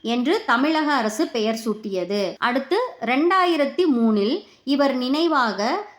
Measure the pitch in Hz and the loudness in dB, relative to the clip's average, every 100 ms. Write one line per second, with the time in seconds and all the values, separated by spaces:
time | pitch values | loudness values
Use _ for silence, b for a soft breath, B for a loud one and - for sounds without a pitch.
0 | 226 247 247 427 - 240 294 320 302 277 | -4 -2 0 -2 0 2 2 2 2 0
1 | 220 214 311 233 214 220 226 214 214 185 | 0 -2 -2 0 -2 -2 -4 -6 -4 -6
2 | 175 202 185 - 240 254 262 392 508 - | -2 -2 -4 -2 -2 -2 -2 -2 -2 -6
3 | 226 262 339 381 359 330 277 - 359 240 | -2 0 2 4 2 2 0 2 2 4
4 | 226 214 202 349 B B - 277 277 254 | 4 2 0 -2 B B -2 2 2 0
5 | 254 294 339 294 233 190 214 370 415 | -2 0 2 2 0 0 -2 -2 -6